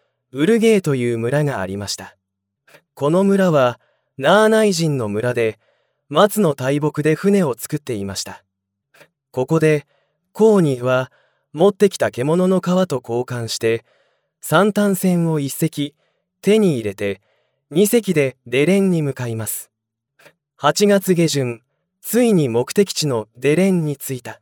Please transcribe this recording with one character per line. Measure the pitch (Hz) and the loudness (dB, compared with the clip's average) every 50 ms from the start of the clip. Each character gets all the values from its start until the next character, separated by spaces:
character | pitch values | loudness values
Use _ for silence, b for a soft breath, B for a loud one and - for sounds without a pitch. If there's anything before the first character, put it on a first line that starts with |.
| _ _ _ _ _ _ | _ _ _ _ _ _
ウ | - 131 151 | -6 -2 0
ル | 190 233 226 | 2 2 4
ゲ | 214 226 220 196 | 4 2 2 2
ー | |
と | 185 156 139 | 0 0 -2
い | 127 120 120 | -2 -2 -2
う | 117 113 | -2 -2
村 | 113 120 139 147 156 | -2 -2 -2 -2 -2
が | 147 131 104 | -2 -2 -4
あ | 95 | -6
り | 92 95 | -6 -8
ま | 101 101 | -8 -8
し | 92 - | -10 -10
た。 | - 95 - - _ _ _ _ _ _ _ _ _ b b b b b _ _ | -12 -14 -18 -20 _ _ _ _ _ _ _ _ _ b b b b b _ _
こ | - 139 147 | -4 -2 0
の | 165 185 | 2 2
村 | 202 196 196 190 190 180 | 2 2 2 2 2 2
は、 | 156 143 127 123 120 - _ _ _ _ _ _ _ - | 2 2 2 2 0 -6 _ _ _ _ _ _ _ -2
ナ | 131 151 185 208 214 | 2 4 4 4 4
ー | 214 | 4
ナ | 220 220 220 | 4 4 2
イ | 208 | 2
人 | 185 160 165 156 143 131 | 0 0 -2 -2 -2 -2
の | 113 104 | -4 -4
村 | 101 107 113 123 | -4 -4 -4 -2
で、 | 120 120 113 110 107 _ _ _ _ _ _ _ _ _ _ _ | -2 0 -2 -2 -4 _ _ _ _ _ _ _ _ _ _ _
松 | 139 156 196 208 - 208 | 2 2 2 4 2 0
の | 208 160 139 | 0 0 0
大 | - 127 131 143 147 | -2 -2 -2 -2 0
木 | 147 151 - - 147 | -2 -2 -2 0 0
で | 156 156 | 0 0
船 | - - 202 202 202 180 | 0 0 2 2 2 0
を | 143 117 | 0 -4
作 | - - - - | -6 -8 -8 -8
っ | 147 | -8
て | - - 120 | -6 -6 -6
い | 101 98 | -6 -6
ま | 98 95 | -8 -8
し | - - | -10 -10
た。 | 95 95 - _ _ _ _ _ _ _ _ _ _ b b b b b _ _ _ | -12 -14 -18 _ _ _ _ _ _ _ _ _ _ b b b b b _ _ _
こ | - 127 127 | -6 -6 -2
こ | - 160 160 | 0 0 2
で、 | 156 156 151 147 - _ _ _ _ _ _ _ _ _ | 2 2 0 0 -4 _ _ _ _ _ _ _ _ _
コ | _ - 214 220 214 | _ 2 4 4 6
ー | 196 | 4
ニ | 165 147 131 120 | 4 2 0 -2
は、 | 120 127 127 127 131 - _ _ _ _ _ _ _ _ | -2 -2 -2 -2 -2 -6 _ _ _ _ _ _ _ _
持 | - 147 175 208 | 0 2 2 2
っ | |
て | 196 - 208 196 | 4 2 0 0
き | - | 0
た | - 127 110 | -2 -4 -4
獣 | - 117 123 147 165 180 185 185 | -2 -2 -2 0 0 2 2 2
の | 190 180 | 0 0
皮 | - 175 180 185 185 175 | 0 0 0 0 0 -2
と | 143 127 | -4 -6
交 | - - 117 120 | -6 -4 -4 -4
換 | 123 - 127 120 117 110 | -4 -4 -8 -8 -8 -8
し | - - | -6 -2
て、 | - 113 113 113 - _ _ _ _ _ _ _ _ _ _ _ | -2 -2 -2 -2 -6 _ _ _ _ _ _ _ _ _ _ _
サ | - - 151 165 | -6 0 2 2
ン | 196 214 | 2 2
タ | 202 208 208 | 0 0 0
ン | 202 196 | 0 0
船 | - - 185 180 175 170 165 | 0 0 0 0 0 0 0
を | 160 151 | -2 -4
一 | 139 135 | -4 -6
隻、 | - - 165 156 - - 143 147 - _ _ _ _ _ _ _ _ _ | -4 -4 -4 -4 -4 -6 -8 -8 -10 _ _ _ _ _ _ _ _ _
手 | - 190 208 220 | 0 2 2 4
に | 214 185 147 | 4 2 0
入 | 120 | 0
れ | 107 104 98 | -4 -6 -6
て、 | - 104 101 98 - _ _ _ _ _ _ _ _ _ _ | -4 -6 -6 -6 -8 _ _ _ _ _ _ _ _ _ _
二 | - 165 208 | 0 0 2
隻 | 208 240 240 202 190 175 | 2 2 0 0 0 0
で | 151 139 131 - _ _ | 0 -2 -2 -4 _ _
デ | 120 120 135 147 | -4 -2 0 2
レ | 165 190 202 | 2 2 2
ン | 196 190 | 2 2
に | 180 165 | 0 0
向 | 151 139 135 | -2 -4 -4
か | - 123 | -6 -8
い | 120 113 | -8 -6
ま | 113 107 | -8 -8
す。 | - - - - _ _ _ _ _ _ _ _ _ _ b b b b b _ _ _ | -8 -10 -12 -14 _ _ _ _ _ _ _ _ _ _ b b b b b _ _ _
八 | _ - 147 151 - 208 | _ -2 0 2 2 2
月 | 202 202 196 190 190 185 | 2 2 2 2 0 2
下 | 165 170 | 2 2
旬、 | 151 143 143 131 123 117 113 _ _ _ _ _ _ _ _ | 0 0 -2 -2 -4 -6 -10 _ _ _ _ _ _ _ _
つ | - - - 233 | -8 -2 0 2
い | 247 233 | 2 4
に | 208 170 147 123 | 4 2 2 2
目 | 113 117 127 - | 0 -2 -2 0
的 | - - 202 - | 0 0 0 0
地 | - - 151 147 | -2 -4 -4 -4
の | 123 113 107 - _ | -4 -4 -6 -8 _
デ | 123 131 139 151 | -4 -2 0 2
レ | 170 190 196 | 2 2 2
ン | 185 175 156 | 2 0 0
に | 151 143 | -2 -6
着 | - - - 135 123 | -6 -8 -10 -10 -10
い | |
た。 | - 110 110 - | -12 -14 -18 -18